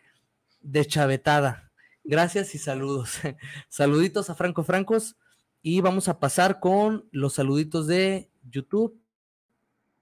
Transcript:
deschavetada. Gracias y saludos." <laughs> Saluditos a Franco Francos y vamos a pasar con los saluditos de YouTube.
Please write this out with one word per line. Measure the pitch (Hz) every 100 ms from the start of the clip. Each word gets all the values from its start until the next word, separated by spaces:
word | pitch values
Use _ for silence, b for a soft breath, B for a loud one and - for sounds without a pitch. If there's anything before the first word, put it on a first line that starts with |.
| _ _ _ _ _ _
deschavetada. | 143 147 147 151 139 135 - 147 139 117 - _ b b
Gracias | - 151 175 202 190 147
y |
saludos." | 147 131 139 135 117 -
<laughs> | 147 - 139 143 -
Saluditos | - 143 147 185 208 190
a | 156
Franco | 180 170
Francos | 160 185 196 220 220 - _ _ _ _
y | 156 180
vamos | 185 190 180
a | 160
pasar | 139 - 185 190
con | 185 196 214 214 -
los | 139 139 -
saluditos | 135 143 156 165 156
de | 180 190 190 - _ 127
YouTube. | 139 - 202 226 - _ _ _ _ _ _ _ _ _ _